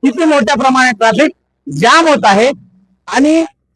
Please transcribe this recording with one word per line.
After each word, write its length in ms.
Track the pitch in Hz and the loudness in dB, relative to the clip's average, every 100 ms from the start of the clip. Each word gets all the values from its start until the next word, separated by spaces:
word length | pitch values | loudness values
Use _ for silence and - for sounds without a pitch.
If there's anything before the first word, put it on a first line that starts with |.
किती 200 | 269 240 | -2 0
मोठ्या 320 | 320 294 233 262 | 0 0 0 -2
प्रमाणात 380 | 262 254 254 | 0 0 0
ट्रॅफिक 380 | 220 226 220 302 - _ _ - | 0 -2 0 -2 -4 _ _ -14
जाम 380 | 147 - 320 330 | -2 2 2 2
होत 140 | 269 | 0
आहे 280 | 208 196 247 - - _ _ _ - | 2 2 0 -4 -16 _ _ _ -8
आणि 380 | 214 285 320 330 _ _ | -2 0 0 -2 _ _